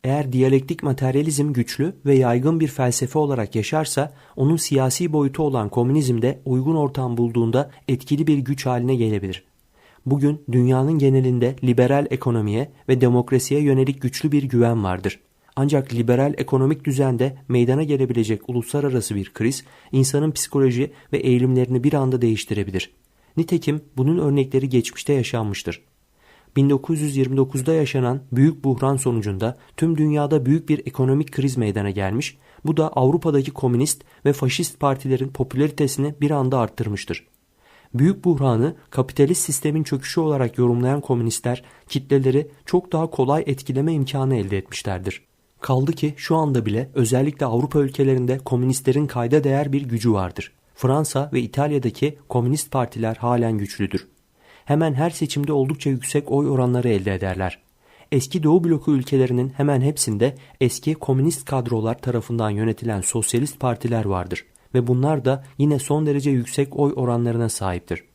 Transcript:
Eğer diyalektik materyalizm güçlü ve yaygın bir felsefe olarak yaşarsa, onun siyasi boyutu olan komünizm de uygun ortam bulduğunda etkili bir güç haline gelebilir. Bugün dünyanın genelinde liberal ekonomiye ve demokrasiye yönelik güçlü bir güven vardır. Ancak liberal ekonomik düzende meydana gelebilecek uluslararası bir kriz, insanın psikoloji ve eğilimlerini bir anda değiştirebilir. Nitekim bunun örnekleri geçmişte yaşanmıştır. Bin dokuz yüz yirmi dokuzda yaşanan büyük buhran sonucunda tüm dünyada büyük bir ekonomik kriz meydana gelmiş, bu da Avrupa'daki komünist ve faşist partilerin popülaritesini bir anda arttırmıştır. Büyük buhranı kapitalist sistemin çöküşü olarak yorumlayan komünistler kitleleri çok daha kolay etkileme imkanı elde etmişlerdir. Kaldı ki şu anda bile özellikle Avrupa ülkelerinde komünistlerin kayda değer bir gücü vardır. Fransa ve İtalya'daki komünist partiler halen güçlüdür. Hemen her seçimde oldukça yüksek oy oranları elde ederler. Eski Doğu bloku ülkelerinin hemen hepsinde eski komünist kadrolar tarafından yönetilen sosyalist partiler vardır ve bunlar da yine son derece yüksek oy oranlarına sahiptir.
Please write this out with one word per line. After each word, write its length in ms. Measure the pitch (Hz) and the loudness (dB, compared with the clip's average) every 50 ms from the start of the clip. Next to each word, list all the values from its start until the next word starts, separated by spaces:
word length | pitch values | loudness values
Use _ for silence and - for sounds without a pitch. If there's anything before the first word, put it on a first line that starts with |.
| - | -2
Eğer 300 | 123 135 147 147 135 123 | -2 -2 0 -2 -2 2
diyalektik 500 | 127 127 131 135 135 131 135 165 - - | 2 4 4 4 2 2 0 -8 -4 -2
materyalizm 680 | 143 131 135 135 131 131 139 151 160 147 139 143 151 139 | -4 -2 0 -2 0 0 0 0 0 0 0 0 0 0
güçlü 400 | 123 117 - - - 135 170 - - - | -2 -2 -2 -2 -4 -4 -4 -4 -4 0
ve 100 | 139 139 | 4 4
yaygın 440 | 131 131 120 120 123 127 151 165 165 | 4 4 4 2 2 2 2 2 2
bir 80 | 160 | 0
felsefe 520 | 139 - - 131 123 120 - 131 127 - 156 | -2 0 -2 0 0 0 0 -4 -2 0 0
olarak 360 | 151 143 139 120 107 98 - | 0 0 0 -2 -4 -2 -2
yaşarsa, 580 | 110 104 - - 156 156 151 - - 143 143 - - - - _ | -4 -2 0 -2 -2 -2 -2 -2 -4 -4 -4 -6 -18 -20 -18 _
onun 200 | - 131 143 165 | 0 2 2 2
siyasi 580 | 165 - - 143 135 131 131 127 - 180 165 156 | 2 0 0 0 2 2 2 0 0 -2 0 2
boyutu 300 | 151 143 139 135 - 160 | 2 0 0 0 0 -2
olan 260 | 147 135 123 107 104 | 0 0 0 -2 -2
komünizm 520 | - 123 120 127 135 156 143 127 123 113 | 0 0 0 2 2 2 2 2 0 2
de 200 | 110 127 135 - - | 0 0 -2 -2 -4
uygun 300 | 135 127 127 131 147 165 | -2 0 0 2 0 0
ortam 420 | 160 147 135 135 135 131 123 120 | 0 0 -2 -2 -4 -4 -2 0
bulduğunda 540 | 117 120 117 117 120 117 113 113 127 143 - - - _ | 0 0 0 2 0 0 2 2 0 -2 -2 -8 -14 _
etkili 400 | - 135 - - - 147 143 160 | -4 -4 -4 -2 -2 -2 0 2
bir 100 | 147 151 | 2 2
güç 280 | 139 131 120 143 135 - | 0 0 -2 -4 -4 -2
haline 300 | 131 127 123 120 127 135 | -2 -2 0 0 0 0
gelebilir. 480 | 120 113 110 107 101 98 95 92 - _ _ _ _ _ _ _ _ _ _ _ _ _ | 2 2 0 0 -2 -4 -6 -8 -10 _ _ _ _ _ _ _ _ _ _ _ _ _
Bugün 360 | 131 135 143 139 147 151 151 - - | -2 0 2 2 0 0 -2 -6 0
dünyanın 480 | 120 123 123 127 131 127 135 147 165 156 | 2 2 4 4 4 2 2 2 2 4
genelinde 560 | 139 135 135 131 131 127 127 123 120 123 135 131 127 | 4 4 4 4 4 2 2 2 0 0 -2 0 0
liberal 440 | 127 120 120 123 127 139 139 147 - | 2 4 4 4 4 4 2 0 0
ekonomiye 600 | 135 127 - 127 120 113 104 104 101 113 143 - - _ _ - | -4 -2 -2 0 0 0 0 0 0 -2 -4 -4 -10 _ _ 0
ve 120 | 131 127 | 2 4
demokrasiye 600 | 131 123 123 123 123 - 135 127 - - 135 147 | 4 4 4 4 2 2 0 0 2 2 0 2
yönelik 400 | 151 143 135 131 131 135 139 135 | 2 4 4 4 2 0 0 -2
güçlü 300 | - 123 - - - 156 | -4 -6 -4 -2 -2 2
bir 120 | 143 147 139 | 2 2 0
güven 400 | 131 123 120 117 117 117 117 101 | 2 2 4 4 4 4 2 0
vardır. 360 | 95 92 90 98 101 - - _ _ _ _ _ _ _ | -2 -2 -2 -4 -6 -6 -6 _ _ _ _ _ _ _
Ancak 380 | - 135 143 143 139 135 135 120 | -2 0 2 2 0 0 0 -2
liberal 400 | 117 117 117 123 123 135 143 147 | -2 2 2 4 2 2 0 0
ekonomik 480 | - - - - 131 131 135 156 139 - | -4 -2 0 2 2 2 2 0 0 -2
düzende 520 | 151 131 131 143 131 127 113 123 139 135 - - | -4 0 0 2 0 2 0 0 -2 -2 -8 -6
meydana 360 | - 123 123 120 120 127 143 160 | 0 2 2 4 4 2 0 2
gelebilecek 680 | 147 147 135 135 120 123 117 113 104 113 101 - - | 0 0 0 0 0 0 0 0 0 -2 -4 -4 -4
uluslararası 680 | 123 120 113 - - 147 143 139 127 123 104 - 107 | -4 -4 -4 -2 -2 -2 0 0 0 -2 -2 -2 -4
bir 180 | 101 95 - _ | -6 -6 -8 _
kriz, 300 | - 110 120 139 - - - - - - - | -2 -2 -2 -2 -2 -10 -16 -20 -20 -14 -2
insanın 400 | - 135 131 131 - 143 151 156 | 2 2 2 2 2 0 0 0
psikoloji 600 | 147 - - - - 143 135 131 120 120 139 143 - - - _ - | -2 -4 -8 -2 0 2 2 2 2 0 -4 -4 -6 -18 -10 _ -4
ve 40 | |
eğilimlerini 680 | - - 131 123 123 127 131 127 127 127 123 127 123 120 | -2 2 2 2 4 4 2 2 2 2 2 0 0 2
bir 100 | 147 156 | 2 2
anda 280 | 143 135 131 127 123 | 2 0 0 0 2
değiştirebilir. 720 | 120 117 110 107 - - 110 104 98 98 95 92 - - _ _ _ _ _ _ _ _ _ | 2 2 0 0 -2 -4 -4 -4 -4 -4 -4 -6 -6 -6 _ _ _ _ _ _ _ _ _
Nitekim 440 | 156 165 160 180 165 - - 143 151 - - _ | -4 -2 0 0 -2 0 -2 -4 -4 -6 -8 _
bunun 200 | 131 127 143 165 | 0 0 2 2
örnekleri 520 | 175 156 143 139 143 131 135 135 131 131 135 | 2 2 2 2 2 0 2 0 0 0 2
geçmişte 440 | 127 123 113 - - - - - 147 | 0 0 0 0 -8 -8 -2 0 0
yaşanmıştır. 680 | 135 117 - - 117 110 104 98 - - 87 82 - _ _ _ _ _ _ _ _ _ _ - _ _ _ _ | 0 0 -2 -2 -4 -4 -4 -6 -6 -6 -8 -10 -10 _ _ _ _ _ _ _ _ _ _ -20 _ _ _ _
Bin 140 | 139 139 139 | 2 4 4
dokuz 320 | 143 135 139 - 165 151 | 2 0 0 -2 -2 -2
yüz 160 | 151 147 139 | -2 -2 0
yirmi 200 | 135 131 127 135 | 0 0 0 2
dokuzda 360 | 135 135 135 135 135 127 151 160 | 0 0 0 0 -4 0 0 2
yaşanan 480 | 160 151 131 - 135 127 120 127 135 131 - | 2 0 0 0 -2 0 0 -2 -4 -6 -4
büyük 320 | 123 123 139 156 151 139 - | 2 4 4 4 4 0 -2
buhran 320 | 139 131 113 131 135 139 | -2 0 0 0 0 0
sonucunda 600 | 135 - 135 120 113 101 104 98 95 110 113 123 - - _ _ | 0 0 -2 -2 0 -2 -4 -4 -2 -2 -4 -4 -6 -18 _ _
tüm 200 | - 160 165 165 | -2 0 0 2
dünyada 480 | 147 151 151 147 151 147 135 156 147 127 | 2 2 2 2 0 0 2 2 2 4
büyük 240 | 127 147 165 160 - | 2 2 2 2 0
bir 100 | 151 - | -2 -2
ekonomik 520 | - 131 - - 131 131 135 143 151 - | -2 -8 -2 0 2 2 2 0 0 -2
kriz 260 | - - 135 139 131 | -4 -2 -2 -2 0
meydana 320 | 127 117 104 95 107 101 101 | 0 -2 0 0 -2 -2 -2
gelmiş, 480 | 95 104 98 95 101 120 151 - - _ _ _ - - - | -2 -2 -2 -2 -2 -4 -4 -6 -10 _ _ _ -20 -8 -4
bu 120 | 147 160 | -2 0
da 120 | 156 156 156 | 0 0 0
Avrupa'daki 600 | - 131 127 131 151 170 - 165 143 139 131 151 | 2 2 2 4 2 2 0 2 0 2 0 0
komünist 500 | 135 - - 127 120 120 135 156 - - - _ _ _ _ | -6 -2 -2 0 0 0 0 -2 -4 -8 -10 _ _ _ _
ve 80 | 143 143 | 0 0
faşist 460 | 139 143 127 131 - 175 - - _ | 2 0 -2 -2 -2 -4 -6 -4 _
partilerin 480 | 151 139 135 135 - 135 131 123 135 | -2 -2 -2 -2 -2 -2 -2 0 -2
popülaritesini 880 | 135 135 - 127 131 - 127 143 151 139 - 151 131 - - 135 147 147 - | -6 -4 -4 -4 -4 0 0 0 0 0 0 -2 -2 0 -2 -4 -4 -2 -2
bir 100 | 147 147 | -2 0
anda 280 | 151 143 131 131 131 127 | 0 0 0 0 0 0
arttırmıştır. 680 | 117 101 - - 123 110 104 98 - - - - - _ _ _ _ _ _ _ _ _ _ - _ _ - | 0 -2 -2 -6 -4 -4 -4 -6 -6 -8 -10 -10 -10 _ _ _ _ _ _ _ _ _ _ -20 _ _ 0
Büyük 320 | 120 139 175 196 - - | 2 2 2 2 2 0
buhranı 500 | 180 165 135 139 135 120 107 123 156 170 - - _ | 0 2 2 2 2 2 2 2 0 -2 -6 -20 _
kapitalist 520 | - 139 127 131 - - 143 147 180 - | -2 -2 -2 -2 2 2 4 4 4 0
sistemin 420 | - - 147 - - 151 147 160 151 | -2 -4 -4 -2 -2 -2 0 0 -2
çöküşü 360 | - 147 135 135 - - 175 | -2 -4 -4 -4 -4 -2 -2
olarak 380 | 160 156 151 135 127 117 - | 0 0 0 0 0 -2 0
yorumlayan 440 | - 123 120 120 120 123 127 139 143 | 2 2 2 4 2 2 0 0 -2
komünistler 600 | 139 - 135 120 117 117 - - - 123 120 - - - - - _ - | 0 -2 -2 0 0 -2 -4 -4 -4 -4 -6 -6 -8 -20 -20 -20 _ -6
kitleleri 580 | - 139 135 - 139 139 131 131 127 143 147 143 - _ _ | -6 -6 -2 2 2 2 4 4 2 2 0 -2 -12 _ _
çok 260 | - - 180 180 - | -2 -2 -2 0 0
daha 180 | - 160 160 165 | -2 -2 -2 -2
kolay 340 | - - 131 127 143 160 - | 0 -2 0 2 2 0 0
etkileme 460 | 147 135 135 - - 131 131 139 160 165 | -2 -6 -6 -4 -4 -2 -2 0 0 0
imkanı 420 | 151 135 131 135 139 135 131 131 | 0 -2 -2 -2 -2 0 0 0
elde 220 | 117 98 95 101 | 0 -2 -2 -4
etmişlerdir. 640 | 98 92 - - - - 104 95 90 92 101 - - _ _ _ _ _ _ _ _ | -6 -6 -8 -14 -10 -6 -6 -6 -4 -6 -8 -10 -10 _ _ _ _ _ _ _ _
Kaldı 320 | - - 131 127 135 147 160 | -2 0 0 0 2 0 -2
ki 200 | - - 151 147 | -2 -4 -4 -4
şu 180 | - - - 165 | -6 -4 -2 0
anda 300 | 160 156 147 135 123 107 | 0 2 2 0 0 0
bile 240 | 110 104 113 135 135 - | 0 -2 -2 -4 -4 -2
özellikle 520 | 139 123 110 131 127 139 147 147 - 147 | -2 0 2 2 0 0 0 -2 -4 -4
Avrupa 340 | 123 113 120 139 139 - 151 | -2 0 0 -2 0 0 0
ülkelerinde 580 | 143 135 135 - 139 135 131 127 123 123 127 | 0 0 0 0 2 2 2 2 0 -2 -2
komünistlerin 720 | 131 131 - 131 123 123 131 131 - - 131 123 143 151 | -4 -2 -2 -2 0 0 0 0 0 0 0 0 2 0
kayda 360 | 139 - 123 117 117 135 156 139 | -2 -2 -4 0 2 2 2 4
değer 300 | 139 135 139 147 139 135 | 2 0 0 0 0 -2
bir 80 | 143 | -4
gücü 320 | 143 123 117 113 101 120 110 | -2 -2 -4 0 2 2 2
vardır. 400 | 98 92 90 - - - - _ _ _ _ _ | 2 0 -4 -6 -10 -14 -14 _ _ _ _ _
Fransa 540 | - - 127 135 151 156 151 - 135 143 147 - | -2 0 0 2 2 0 0 -2 -4 -4 -2 -2
ve 80 | 127 | -4
İtalya'daki 760 | 120 107 - 135 143 151 147 139 123 117 - - - 147 151 - - _ | -4 -2 -2 -2 -2 0 0 0 -2 -2 -2 -2 -4 -4 -4 -6 -16 _
komünist 420 | - 123 117 123 143 156 - - | -2 -2 0 0 -2 -2 -4 -4
partiler 440 | - 135 123 120 - 113 113 110 113 | -2 -2 -2 -2 -4 -4 -4 -4 -4
halen 420 | - 117 120 123 120 120 113 113 | -2 -2 0 0 2 0 0 -2
güçlüdür. 500 | 104 101 98 - - 101 95 - 95 - _ _ _ _ _ _ _ _ _ - - _ | -2 -4 -6 -4 -4 -4 -2 -2 -6 -8 _ _ _ _ _ _ _ _ _ -20 -20 _
Hemen 280 | - 143 151 160 160 139 | -2 0 2 2 0 0
her 160 | 127 156 170 | 0 -2 -2
seçimde 440 | 160 - 165 147 - 143 143 143 156 | -2 -4 -6 -4 -2 -4 -2 0 0
oldukça 360 | 139 131 135 - 135 - 147 | 0 0 0 -2 -4 -2 -2
yüksek 420 | 135 123 123 - - 147 143 - | -2 -2 -4 -2 -2 -2 -2 0
oy 180 | - 139 147 135 | 0 0 0 2
oranları 400 | - 131 127 123 123 123 120 123 | 0 0 2 2 0 0 2 2
elde 260 | 110 98 95 101 95 | 0 0 0 -2 -4
ederler. 440 | 92 98 95 92 92 95 92 - - _ _ _ _ _ _ _ _ - _ | -2 -4 -4 -4 -2 -4 -6 -6 -10 _ _ _ _ _ _ _ _ -10 _
Eski 320 | - 135 131 - - 185 156 | -2 -2 -2 -2 -4 0 2
Doğu 200 | 151 156 185 170 | 4 4 4 4
bloku 300 | 175 165 143 - - 147 | 2 0 0 0 0 0
ülkelerinin 560 | 135 127 - 139 131 127 123 123 123 123 135 | 0 0 0 2 2 2 2 2 -2 -2 -4
hemen 320 | 135 - 143 147 143 131 | -2 -2 0 0 2 2
hepsinde 540 | 127 143 147 139 - - 107 101 117 135 139 - - - _ _ | 0 0 -2 -2 -4 -4 0 0 0 0 -2 -6 -20 -20 _ _
eski 320 | 135 120 - - - 151 156 | 0 0 0 -2 -4 -4 -4
komünist 520 | 156 - - 131 131 135 165 165 - - | -4 -2 -2 0 2 2 0 0 -2 -6
kadrolar 560 | - 143 131 117 120 120 113 107 113 120 - | -4 -4 -4 -2 -2 -2 -2 -2 -2 -4 -4
tarafından 480 | - 127 120 117 110 - 117 117 110 107 | -4 -4 -4 -4 -4 -4 -4 -2 -2 -2
yönetilen 520 | 104 104 110 113 110 - - 113 107 98 | 0 0 0 -2 -2 -2 -4 -4 -4 -2
sosyalist 580 | 90 - - 117 110 - - 117 135 147 - - | -4 -4 -4 -4 -4 -2 -2 -2 -2 -4 -6 -4
partiler 460 | - 127 117 - - 123 117 113 107 | -4 -4 -4 -2 -4 -2 -2 -2 -2
vardır 400 | 101 95 92 87 90 92 - - _ _ _ _ _ - | -2 -2 -4 -4 -6 -8 -10 -10 _ _ _ _ _ -2
ve 140 | 127 120 | -2 2
bunlar 380 | 120 127 127 131 147 156 143 131 | 2 2 2 2 0 0 0 0
da 200 | 131 135 135 - - - | 0 -2 -2 -4 -16 -4
yine 220 | - 139 147 147 135 | 0 2 2 2 0
son 260 | 139 - 143 151 156 | 0 -2 -2 0 2
derece 240 | 151 143 143 135 147 | 0 0 0 0 2
yüksek 500 | 139 127 117 - - - 143 139 - 143 | 0 0 0 -2 -2 -4 -4 -2 0 0
oy 140 | 147 139 - | 0 0 0
oranlarına 540 | - 127 123 120 117 120 120 117 117 117 110 | -2 -2 0 0 0 0 0 0 0 -2 -2
sahiptir. 540 | - - 101 95 90 87 - - 87 - - _ | -4 -4 -4 -4 -4 -6 -6 -8 -8 -8 -8 _